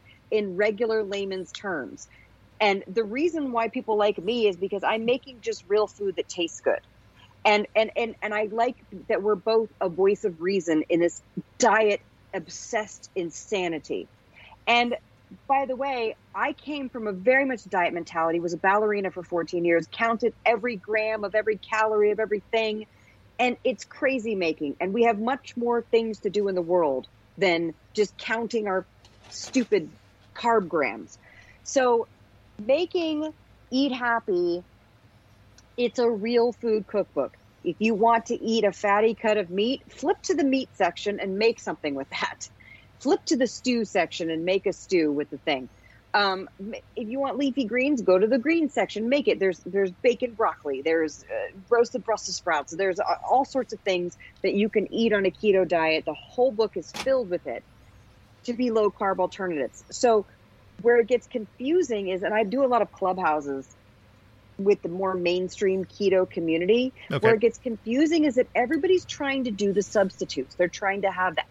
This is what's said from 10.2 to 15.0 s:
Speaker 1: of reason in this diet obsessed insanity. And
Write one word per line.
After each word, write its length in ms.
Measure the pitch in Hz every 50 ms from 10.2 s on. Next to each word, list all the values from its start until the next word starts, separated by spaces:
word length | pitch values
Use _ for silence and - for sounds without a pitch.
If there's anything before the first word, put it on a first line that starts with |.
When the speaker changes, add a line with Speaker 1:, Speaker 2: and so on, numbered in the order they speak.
| -
Speaker 1:
of 160 | 208 175 156
reason 440 | 165 185 196 190 160 - 160 156 151 -
in 120 | 175 170
this 200 | 170 170 - - - _ _ - - _ _ -
diet 420 | - 226 196 220 220 208 202 - - _ _ _ _ _ -
obsessed 800 | 196 165 170 - - - - - 214 214 208 - - - - -
insanity. 960 | 190 170 170 151 - - - 220 196 180 175 165 151 - - 131 95 78 - _ _ _ _ _ - - - - - _
And 300 | - 233 240 240 240 240 -